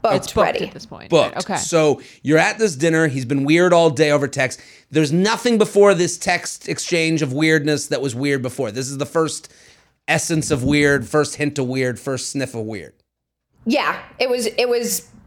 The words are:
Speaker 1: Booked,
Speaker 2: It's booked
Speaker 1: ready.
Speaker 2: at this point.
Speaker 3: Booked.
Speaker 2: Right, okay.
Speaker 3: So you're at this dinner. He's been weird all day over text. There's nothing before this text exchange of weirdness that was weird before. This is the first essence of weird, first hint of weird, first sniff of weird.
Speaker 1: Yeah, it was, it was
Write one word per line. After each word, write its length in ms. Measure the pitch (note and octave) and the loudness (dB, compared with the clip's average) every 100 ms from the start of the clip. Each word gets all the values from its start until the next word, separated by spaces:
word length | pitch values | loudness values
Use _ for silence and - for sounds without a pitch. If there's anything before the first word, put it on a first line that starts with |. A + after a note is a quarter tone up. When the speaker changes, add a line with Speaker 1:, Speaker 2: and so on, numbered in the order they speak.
Speaker 1:
Booked, 140 | A3+ F#3+ | 0 0
Speaker 2:
It's 160 | - | -2
booked 100 | A3+ | 0
Speaker 1:
ready. 220 | F3+ - F3+ | 0 -2 -8
Speaker 2:
at 80 | |
this 100 | - | -10
point. 240 | - - - | -18 -20 0
Speaker 3:
Booked. 260 | D#3+ A2 | 2 2
Speaker 2:
Right, 100 | - F#3 | -2 -6
okay. 60 | E3+ | -6
Speaker 3:
So 460 | - E3 D#3 C3 - - | 0 2 2 0 -4 -10
you're 140 | C3 D#3+ | 0 2
at 220 | F#3 G#3+ | 2 0
this 180 | A3 C3 | -2 0
dinner. 320 | E3 D#3+ D#3+ | 0 2 0
He's 160 | C3 | -2
been 200 | B2 C#3+ | -4 -2
weird 280 | C#3 D#3+ F3+ | 2 4 6
all 160 | E3+ E3 | 6 4
day 220 | C#3+ D3+ | 4 2
over 180 | D3 C#3 | 2 0
text. 320 | C#3 B2+ - - - _ | -2 -4 -4 -18 -20 _
There's 200 | D3 D3+ | 0 2
nothing 440 | E3 G3 A3+ B3 A3+ | 2 2 0 2 2
before 380 | G#3 G3+ G3+ | 2 6 6
this 240 | F#3 F3 - | 6 0 -2
text 500 | F3 F3 - - - | -2 -2 -4 -12 -8
exchange 540 | - - E3+ D#3+ D#3+ | -8 -2 0 0 0
of 100 | D3 | -2
weirdness 540 | C3 D#3+ D#3+ D3 D3 - | 0 2 2 2 -2 -2
that 160 | D3 | -4
was 120 | C#3 | -4
weird 280 | A#2 C#3+ C#3 | -2 -2 -2
before. 280 | B2 - A#2+ | -4 -4 -6
This 180 | A2 C3 | -4 -8
is 80 | C#3 | -6
the 80 | C#3+ | -4
first 440 | E3 D#3+ - - _ - _ _ _ - | -2 -2 -4 -14 _ -20 _ _ _ -2
essence 440 | D#3+ - D#3+ C3+ | -2 0 -2 0
of 120 | D3 | 0
weird, 460 | C3 D3 D3 C#3+ A2+ | 2 2 4 2 0
first 280 | D3+ C#3+ - | 0 0 -2
hint 220 | D3 C#3+ | -4 -2
of 80 | B2+ | -4
weird, 320 | C3 B2+ A#2 | -2 -2 -4
first 300 | - C3 - | -6 -6 -6
sniff 260 | C#3+ B2+ | -6 -6
of 120 | A#2 G#2+ | -6 -8
weird. 260 | G#2 D2 _ _ _ _ _ _ _ | -10 -14 _ _ _ _ _ _ _
Speaker 1:
Yeah, 340 | - C#4 D3+ F3 - - | -4 -2 -2 -6 -12 -4
it 100 | B3+ | -2
was, 160 | B3 | -2
it 240 | A3 - B3 | -4 -2 0
was 400 | A#3+ A3 - - - | 0 -2 -6 -10 -20